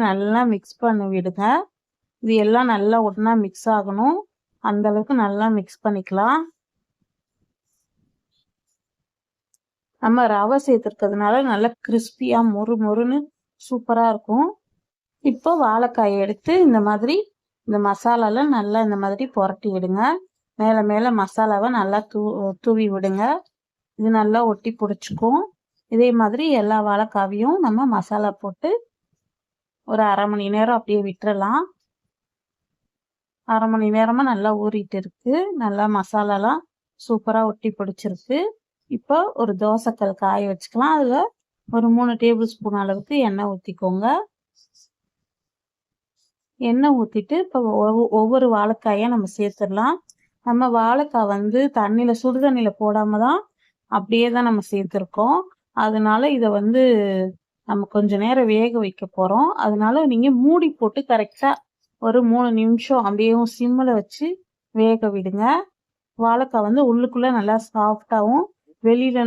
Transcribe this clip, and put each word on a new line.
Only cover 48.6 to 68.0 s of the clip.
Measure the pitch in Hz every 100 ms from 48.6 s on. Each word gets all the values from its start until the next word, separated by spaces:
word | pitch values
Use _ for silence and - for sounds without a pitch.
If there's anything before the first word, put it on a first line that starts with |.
| 208 220 226 208 233
நம்ம | 233 196 -
சேர்த்துடலாம். | 202 202 202 196 240 359 _ _ _ _ -
நம்ம | 240 254 233
வாழைக்காய் | 226 254 294 254 208 202
வந்து | 208 240 277 277
தண்ணியில, | 208 226 240 233
சுடு | 254 254
தண்ணியில | 277 254 220 202
போடாம | 214 208 214 214
தான் | 240 339 415 _ _ _ - 220
அப்படியே | 196 233 240 240
தான் | 240
நம்ம | 214 190
சேர்த்துருக்கோம். | 202 190 202 185 - 226 330 370 _ _ - 220
அதனால | 220 214 220 277 277
இதை | 226 208
வந்து | 208 247 262 226 202 190 185 180 _ _ -
நம்ம | 202 202 214
கொஞ்ச | 208 202 214
நேரம் | 262 226 214
வேக | 233 233 202
வைக்க | - 185 -
போறோம். | 185 208 277 - 214
அதனால | 208 214 269 311
நீங்க | 233 262 247
மூடி | 269 339 330 285
போட்டு | 214 277 277
கரெக்டா | 226 208 - 277 - _ _ _ - 226
ஒரு | 233 240
மூணு | 233 240 226
நிமிஷம் | 220 233 - 262 202
அப்படியே | 208 226 226 233 -
சிம்ல | 240 254 262 226
வச்சு | 196 - 311 370 _ _ _ 220
வேக | 220 226 220 196
விடுங்க. | 185 196 226 320 392 _ _ _ _ - 233
வாழைக்காய் | 233 262 240 208
வந்து | 247 269
உள்ளுக்குள்ள | 233 240 247 247 240
நல்லா | 202 220 220
சாஃப்டாவும் | 220 208 214